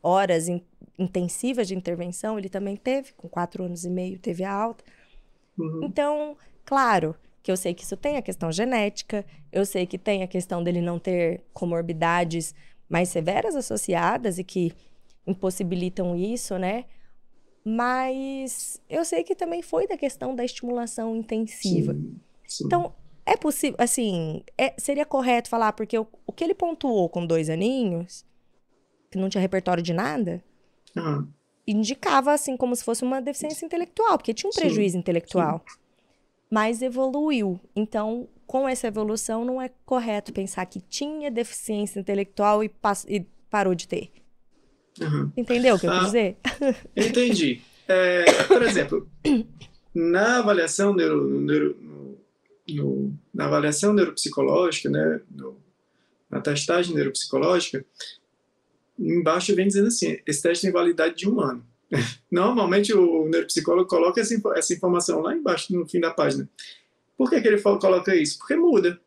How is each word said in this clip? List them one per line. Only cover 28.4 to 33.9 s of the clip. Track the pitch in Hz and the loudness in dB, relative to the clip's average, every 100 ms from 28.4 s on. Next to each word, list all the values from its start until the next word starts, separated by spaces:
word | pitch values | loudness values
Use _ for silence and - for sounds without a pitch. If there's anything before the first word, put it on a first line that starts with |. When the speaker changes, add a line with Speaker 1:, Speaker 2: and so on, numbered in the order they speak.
| _ _ _ _ _ _ _ | _ _ _ _ _ _ _
Speaker 1:
que | 190 | -4
não | 190 | -2
tinha | 202 | 0
repertório | 185 190 185 180 | 0 0 0 -2
de | 170 | 0
nada, | 170 262 294 196 170 _ _ _ _ _ - | -2 -2 -2 -2 -4 _ _ _ _ _ -8
Speaker 2:
Aham. | 165 143 - - _ _ - | -4 -4 -6 -14 _ _ -4
Speaker 1:
indicava, | 208 220 277 - 269 269 | -2 0 -2 0 2 4
assim, | 294 - 254 | 0 0 -2
como | 254 | -2
se | 240 | -2
fosse | - 226 | -2 -2
uma | 254 262 | -2 -2
deficiência | 247 285 302 311 | -4 -6 -8 -8
intelectual, | 330 339 339 | -6 -6 -6